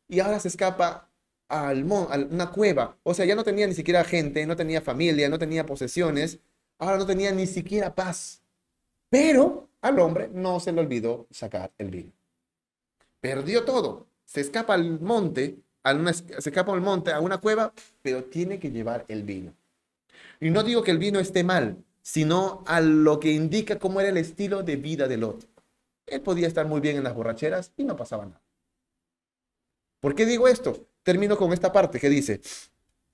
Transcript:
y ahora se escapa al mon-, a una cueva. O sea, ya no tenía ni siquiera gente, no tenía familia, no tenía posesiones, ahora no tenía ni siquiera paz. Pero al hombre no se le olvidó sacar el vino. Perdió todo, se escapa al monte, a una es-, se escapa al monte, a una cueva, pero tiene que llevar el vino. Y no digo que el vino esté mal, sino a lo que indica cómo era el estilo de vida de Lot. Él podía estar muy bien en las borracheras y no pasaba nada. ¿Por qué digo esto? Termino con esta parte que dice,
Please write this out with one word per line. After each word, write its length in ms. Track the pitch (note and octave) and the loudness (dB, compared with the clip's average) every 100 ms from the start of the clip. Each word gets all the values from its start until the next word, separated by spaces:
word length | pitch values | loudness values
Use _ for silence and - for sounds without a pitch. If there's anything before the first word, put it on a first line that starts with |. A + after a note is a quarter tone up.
| - | -4
y 100 | F3+ | 0
ahora 220 | F#3+ G#3 | 2 0
se 80 | F3+ | -4
escapa 600 | F3+ F#3+ F#3 E3+ - - _ _ _ - | -2 0 2 0 -2 -14 _ _ _ -6
al 380 | D3+ C#3+ C3+ | -2 0 0
mon-, 240 | D#3 G3+ E3+ | 0 0 0
a 60 | C#3+ | -2
una 340 | C#3 E3+ F3 | -2 -2 -2
cueva. 460 | F#3+ G#3 C#3+ A#2 - | 2 2 2 0 -2
O 100 | - | -2
sea, 100 | F3 F#3 | 0 2
ya 100 | G#3 | 2
no 80 | |
tenía 240 | G#3+ G3+ G3+ | 0 0 0
ni 60 | |
siquiera 280 | E3+ E3 F3 | 0 2 2
gente, 420 | D#3+ E3+ D3 D3 | 2 0 0 -2
no 120 | D3+ E3+ | -2 -2
tenía 240 | D#3+ D#3+ | -2 -2
familia, 480 | D3 B2+ E3+ D3+ C#3+ | -2 0 2 2 2
no 100 | D#3+ | 0
tenía 260 | D#3 D#3+ | -2 -4
posesiones, 760 | D#3 C#3 B2 F3 E3+ C#3+ D#3+ - _ _ _ - | -4 -6 -4 -2 0 0 -4 -6 _ _ _ -6
ahora 200 | E3+ G3 | -2 0
no 80 | G3 | 0
tenía 240 | F#3+ G3+ | 0 0
ni 160 | F#3+ F#3 | 0 -2
siquiera 480 | F#3 - G#3 F#3 | -4 -4 -2 -2
paz. 480 | F3+ F3+ E3 - - _ _ _ _ _ _ _ | -4 -4 -6 -12 -18 _ _ _ _ _ _ _
Pero 600 | B3+ D#4+ C4+ D4 - - _ | 4 6 6 4 2 -12 _
al 160 | A#3 C4+ | 0 4
hombre 280 | E3 E3 - | 4 2 -4
no 260 | F#3 F#3 F3+ | -4 -2 -2
se 140 | F#3 | 0
le 80 | E3 | 0
olvidó 480 | D#3 A#2+ A#2 A#2 A#2 | 0 -2 -2 -4 -8
sacar 400 | - A2 F#2+ F#2 - | -12 -8 -8 -8 -10
el 120 | G2+ | -10
vino. 220 | F2+ E2+ _ _ _ _ _ _ _ _ _ _ _ | -10 -14 _ _ _ _ _ _ _ _ _ _ _
Perdió 440 | B2+ C3+ C#3+ A#3 | -6 -4 -2 0
todo, 440 | A#3 B3+ D3 G2 - _ | 0 0 -2 -6 -16 _
se 160 | - C#3+ | -10 -6
escapa 340 | C#3+ A3+ A3+ | -4 -2 0
al 260 | F#3 E3+ D#3+ | 2 2 -2
monte, 600 | F3+ A3+ F3 C3 C#3 - _ _ | 0 0 0 -2 -4 -6 _ _
a 100 | C3+ | 0
una 160 | C#3 F3 | 2 0
es-, 140 | E3+ - - | -2 -6 -10
se 100 | D3 | -4
escapa 220 | F#3 F#3 | -2 0
al 80 | F#3 | 0
monte, 320 | F#3+ F#3 E3+ | 0 0 0
a 80 | D3+ | -2
una 180 | F3 F#3+ | -2 0
cueva, 340 | G#3+ G#3+ A3 - - _ | 0 0 0 -6 -20 _
pero 220 | C3+ B2+ | -4 -4
tiene 340 | B2+ E3 F3+ G3 | -4 -6 -4 -6
que 140 | D#3 | -8
llevar 320 | A2+ A2+ A#2+ - | -6 -6 -6 -8
el 160 | A2 | -10
vino. 320 | G2+ F#2+ F2 - _ _ _ _ _ - - - | -8 -10 -12 -18 _ _ _ _ _ -20 -20 -4
Y 100 | D#3+ | 0
no 140 | F#3+ | 2
digo 180 | A3 A#3 | 2 2
que 80 | G3 | 2
el 80 | E3 | 2
vino 220 | G3+ G3 | 2 0
esté 240 | F#3 F#3 | 0 0
mal, 400 | F3 E3 A2+ F2+ - _ | 2 2 0 -4 -16 _
sino 600 | - D#3+ D#3 F3 F#3+ F#3+ - | -6 0 2 2 0 -4 -2
a 120 | E3 | 2
lo 380 | D#3+ D#3 D3+ D3+ | 6 6 6 4
que 140 | D#3 | 2
indica 480 | D3+ D#3+ G3+ G#3+ G#3 | 2 0 0 -2 -2
cómo 200 | F#3 F#3+ | -2 0
era 100 | G3 | 0
el 60 | F#3 | 0
estilo 460 | E3 - G3+ G3 | -2 -4 -4 -4
de 140 | F3 C#3+ | -4 -4
vida 320 | C#3+ D#3 C3 | -4 -2 -2
de 80 | A#2 | 0
Lot. 320 | A2+ - - _ _ _ _ _ - | -4 -6 -14 _ _ _ _ _ -10
Él 140 | C4+ | -6
podía 260 | G3+ F3 E3+ | -2 0 0
estar 180 | E3 | 0
muy 160 | D#3 D3+ | -2 0
bien 160 | D3 C#3+ | 0 -2
en 60 | |
las 120 | C3 | -4
borracheras 580 | A2+ A2+ A2+ D3+ F#3 F3+ - | -4 -4 -4 -2 -4 -6 -6
y 60 | |
no 140 | C#4 F#3 | -6 -6
pasaba 300 | A2+ A2 G2 | -8 -10 -10
nada. 140 | E2+ _ _ _ _ _ _ _ _ _ _ _ _ _ _ _ _ | -18 _ _ _ _ _ _ _ _ _ _ _ _ _ _ _ _
¿Por 160 | C#3+ | -2
qué 100 | C#3+ | 2
digo 220 | A3 A#3+ B3+ | 2 6 6
esto? 400 | A#3+ - A2+ - _ | 4 0 -6 -10 _
Termino 340 | - F3+ G3+ G#3 | 0 2 2 2
con 160 | F3+ | 2
esta 200 | F3 F#3 | 2 4
parte 260 | F3+ E3+ B2 | 4 4 2
que 100 | C#3+ | 2
dice, 320 | C#3+ C#3 G2 - - - _ _ _ _ | 2 0 -4 -8 -18 -20 _ _ _ _